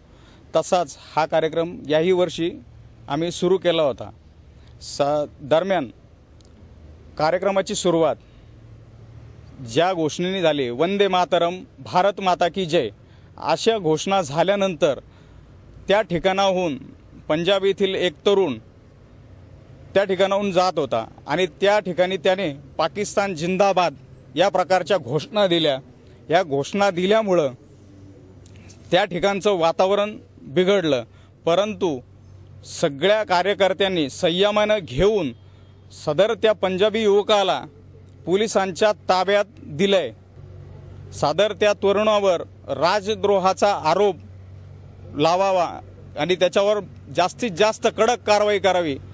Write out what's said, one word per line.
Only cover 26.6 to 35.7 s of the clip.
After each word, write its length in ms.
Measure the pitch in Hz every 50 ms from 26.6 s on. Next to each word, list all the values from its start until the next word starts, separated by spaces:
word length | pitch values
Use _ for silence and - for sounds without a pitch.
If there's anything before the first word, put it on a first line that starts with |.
| 139 - - 196 202 202
दिल्यामुळं 600 | 180 165 180 190 208 220 226 202 180 175 151 131 123 - - - - - - - - - - - - - - - - - - - - - - - - - - -
त्या 140 | - 175 202
ठिकाणचं 480 | 196 170 175 151 196 202 196 - 208 202
वातावरण 640 | 180 160 165 165 - 185 190 202 202 202 208 214 - - - - - -
बिघडलं, 640 | - 135 156 180 180 202 196 175 160 139 123 110 - - - - - - - -
परंतु 540 | 160 165 180 202 214 208 185 202 180 147 123 - - - - - - - - - - - - - - - -
सगळ्या 420 | - 160 143 135 147 190 208 220 214
कार्यकर्त्यांनी 840 | - 185 175 175 196 208 170 196 185 185 156 202 190 190 175 151 131
संयमानं 680 | - - - 170 170 180 196 208 208 208 208 208 214 214 185
घेऊन 500 | 101 120 135 180 202 226 208 170 131 113 - - - - - - -